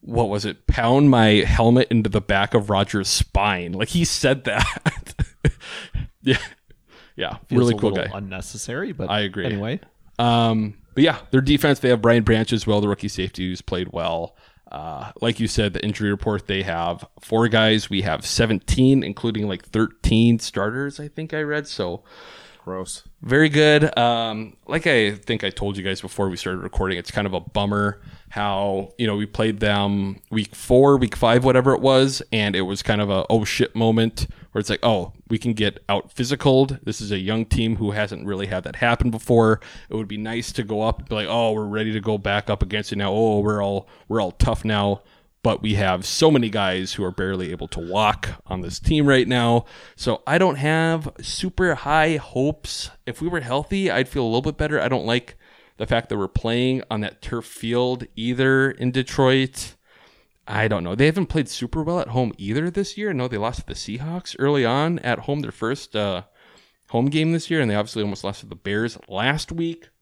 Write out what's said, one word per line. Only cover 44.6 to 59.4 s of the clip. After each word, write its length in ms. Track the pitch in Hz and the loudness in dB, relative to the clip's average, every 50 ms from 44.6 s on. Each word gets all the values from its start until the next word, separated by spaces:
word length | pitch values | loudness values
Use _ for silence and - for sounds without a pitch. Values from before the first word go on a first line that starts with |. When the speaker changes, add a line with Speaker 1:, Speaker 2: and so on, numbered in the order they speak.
| - | -2
Speaker 1:
now." 380 | - 107 104 101 101 202 196 _ _ _ _ _ _ _ _ | 0 0 2 2 0 0 -2 _ _ _ _ _ _ _ _
But 200 | _ 120 104 - | _ 0 0 0
we 120 | - 107 104 | -2 -2 0
have 300 | 98 101 95 92 90 101 | 0 2 0 0 -2 -2
so 260 | - - - 156 160 | -6 0 4 4 6
many 180 | 156 139 120 110 | 6 4 2 0
guys 440 | 101 110 101 95 92 92 95 92 - | -2 -2 0 0 0 -2 -4 -6 -6
who 100 | - 101 | -4 -4
are 80 | 90 | -4
barely 400 | 87 - 95 92 98 92 92 80 | -4 -4 -4 -4 -4 -4 -6 -6
able 160 | 85 87 82 82 | -8 -10 -10 -10
to 100 | - - | -10 -10
walk 600 | 85 85 92 95 92 104 - - - - - - _ | -8 -4 0 2 2 2 2 0 -4 -10 -10 -14 _
on 160 | - 95 92 | -8 -8 -6
this 180 | 90 85 85 - | -6 -8 -10 -2
team 260 | - - 165 151 147 | 0 2 2 4 4
right 220 | 143 135 131 127 113 | 6 6 4 4 2
now. 380 | 127 123 120 117 117 120 - - - - - - _ | 2 2 2 4 2 2 2 -2 -18 -20 -20 -20 _
So 280 | - - 127 113 - _ | -6 -4 -4 -4 -4 _
I 120 | - 147 175 | -2 2 2
don't 180 | 185 185 139 | 4 2 2
have 560 | 135 139 151 160 160 165 165 165 165 151 147 - - | 0 0 0 2 2 2 0 0 -2 -4 -8 -12 -12
super 540 | - - - - - 185 - - 185 180 151 | -12 -10 -8 -6 -6 -6 -2 0 2 2 0
high 400 | 120 - 139 151 160 156 160 165 | 0 0 0 2 4 4 2 0
hopes. 760 | 147 - - - 127 131 170 156 - - - - - - - - - _ | -2 -6 -6 -2 -2 0 0 -2 -4 -10 -12 -10 -10 -10 -12 -14 -14 _
If 160 | - 120 - | -12 -10 -6
we 60 | 156 175 | -6 -4
were 120 | 175 165 | -4 -6
healthy, 480 | 131 123 127 139 147 - 196 190 190 175 | -6 -2 -4 -4 -2 -2 -2 -2 0 0
I'd 200 | 98 117 131 131 | 0 0 -2 -2
feel 160 | - 147 123 | -2 -2 -2
a 20 | |
little 160 | 113 110 120 | 0 0 0
bit 140 | 139 156 147 | 0 -2 -4
better. 240 | - 156 151 151 127 | -2 -2 -2 0 0
I 80 | 78 123 | 0 0
don't 180 | 131 117 71 | 0 -2 0
like 300 | 110 117 127 - - - - _ _ _ _ _ _ _ | 0 -2 -2 -2 -6 -20 -20 _ _ _ _ _ _ _
the 100 | _ 110 | _ -4
fact 220 | 110 151 143 - - | 0 0 0 0 -2
that 80 | 113 | -4
we're 100 | 104 98 | -4 -4
playing 560 | 95 _ - - 113 117 120 127 127 131 131 - _ | -2 _ -2 -2 0 0 0 2 0 0 -2 -4 _
on 100 | 110 107 | -6 -4
that 180 | 107 101 - _ | -4 -6 -8 _
turf 220 | - - - 117 113 | -10 -8 -8 -8 -8
field 600 | - - - - 113 117 123 123 127 127 123 123 - _ | -10 -16 -10 -6 -2 0 0 0 0 -2 -4 -8 -14 _
either 540 | - 110 120 123 120 131 135 135 135 135 139 | -6 -4 -4 -2 0 2 4 4 4 4 2
in 180 | - - 131 127 | 0 -2 -4 -2
Detroit. 840 | 123 131 127 - - - 135 131 131 131 | 0 -2 -4 -2 0 2 4 4 4 4